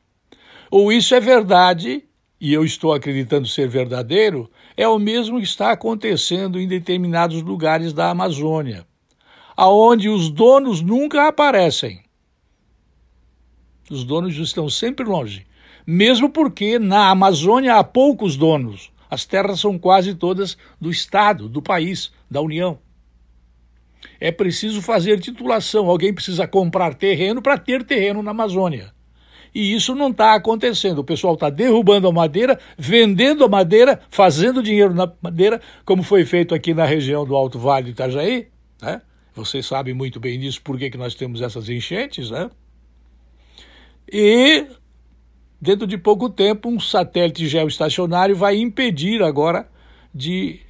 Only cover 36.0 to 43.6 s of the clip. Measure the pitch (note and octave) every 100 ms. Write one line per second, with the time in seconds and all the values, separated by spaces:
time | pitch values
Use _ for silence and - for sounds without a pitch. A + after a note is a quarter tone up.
36 | E3 G3 C#3+ F3 E3+ E3 E3+ E3 D3+ D#3
37 | C3+ D3 C3+ C#3 C3 B2 C3 C3+ B2 A#2
38 | B2+ C3+ F#3 B3 A#3 _ _ _ A#2 A3+
39 | - _ _ - A2 C#3 - C#3 C3 B2+
40 | C3 A#2+ B2 B2+ C3+ B2+ - B2+ B2 B2
41 | B2 - B2+ A2+ B2 A#2 G#2+ A#2+ - F#3+
42 | C#4 D3 A#2 B2+ A#3 - _ _ _ _
43 | _ _ _ _ _ _